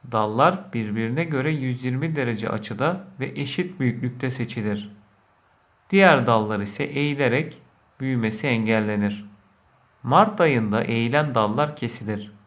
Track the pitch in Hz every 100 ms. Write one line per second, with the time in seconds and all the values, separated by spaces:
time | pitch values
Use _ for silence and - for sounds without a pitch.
0 | - 110 107 113 160 190 - 117 107 110
1 | 113 135 165 143 143 151 131 123 127 127
2 | 165 156 120 107 113 107 - 110 147 190
3 | - - 135 139 139 - 180 - 127 120
4 | 123 - 131 127 117 - 104 104 - -
5 | _ _ _ _ _ _ _ _ _ 196
6 | 190 139 120 113 107 107 101 - 151 143
7 | 147 143 131 123 160 - _ _ _ _
8 | 131 127 110 110 143 117 110 110 107 104
9 | 104 104 - - _ _ _ _ _ _
10 | 123 151 214 202 165 127 107 110 - 117
11 | 117 143 151 117 107 113 147 151 117 -
12 | 107 104 104 -